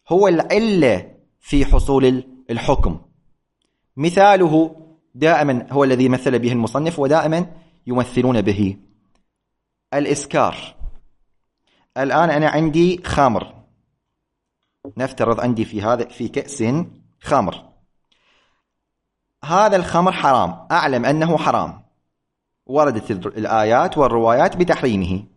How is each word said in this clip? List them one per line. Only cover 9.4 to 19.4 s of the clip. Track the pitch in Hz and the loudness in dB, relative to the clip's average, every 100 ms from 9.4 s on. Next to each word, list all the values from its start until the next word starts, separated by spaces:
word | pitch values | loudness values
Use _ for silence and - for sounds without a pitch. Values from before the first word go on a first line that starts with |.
| _ _ _ _ - | _ _ _ _ -8
الإسكار. | 139 143 143 - 151 104 - - - - - _ _ _ _ _ _ _ _ _ - | -4 -2 -4 -2 -2 -2 -2 -16 -12 -12 -12 _ _ _ _ _ _ _ _ _ -6
الآن | 135 143 170 | -2 0 2
أنا | 147 156 | 2 0
عندي | 147 160 160 175 175 | 0 0 2 2 0
خمر، | - - 135 95 - - _ _ _ _ _ _ _ _ _ _ _ _ 139 - | -4 0 2 0 -6 -18 _ _ _ _ _ _ _ _ _ _ _ _ -20 -10
نفترض | 131 - 113 113 | -10 -4 -2 -2
عندي | 123 113 | -2 -4
في | 107 107 | -4 -4
هذا، | 107 120 - | -2 -2 -4
في | - 117 | -8 -8
كأس | 135 - - 110 147 175 - _ _ | -8 -8 -6 -4 -4 -6 -14 _ _
خمر. | - 139 92 - - _ _ _ _ _ _ _ _ _ _ _ _ _ _ _ _ _ | -2 0 0 -6 -18 _ _ _ _ _ _ _ _ _ _ _ _ _ _ _ _ _